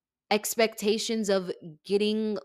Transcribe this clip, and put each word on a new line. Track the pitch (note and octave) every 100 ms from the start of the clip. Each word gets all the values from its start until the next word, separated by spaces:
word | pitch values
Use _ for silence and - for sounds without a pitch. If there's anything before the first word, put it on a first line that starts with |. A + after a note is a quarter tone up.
| _ _ -
expectations | G#3 - - A3 - G#3 A3 A3 A3+ G3+
of | G3 F3+ - E3+ D3+
getting, | - G3+ G#3 G#3+ G#3+ G3+